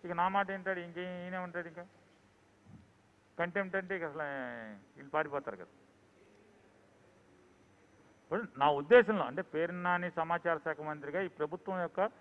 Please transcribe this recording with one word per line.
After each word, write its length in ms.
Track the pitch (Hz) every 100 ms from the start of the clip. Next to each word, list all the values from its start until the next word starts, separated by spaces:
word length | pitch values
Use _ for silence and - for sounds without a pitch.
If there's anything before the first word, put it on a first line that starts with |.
| 175
ఇక 40 |
నా 160 | 170 180
మాట 240 | 196 190
ఏంటాడు, 280 | 196 185 180
ఇంకే 440 | 175 175 180 180
ఈయనే 140 | 180 185
ఉంటాడు, 300 | 180 170 165
ఇంకా 180 | 165 180 - - - - _ - _ - - - _ _ _ _ -
Contempt 360 | 170 202 190 190
అంటే 220 | 185 190
ఇక 60 |
అసలు 200 | 165 147 147 139 123 120 110 101 - -
వీళ్ళు 120 | 139
పారిపోతారు 460 | 151 156 143 - 98
కదా. 100 | 87 - - - - - - - - - - - - - - - - - - - - - - - - -
ఇప్పుడు 200 | - 180 226 -
నా 140 | 143
ఉద్దేశంలో 540 | 143 143 240 226 208 123
అంటే 160 | 139
పేరు 300 | 180 156 170
నాని 400 | 180 180 175 175
సమాచార 460 | 165 160 170 170 160
శాఖ 240 | 160 147
మంత్రిగా 400 | 156 151 143 165
ఈ 60 | 185
ప్రభుత్వం 540 | - 151 180 - 185
యొక్క 300 | 170 - 208 -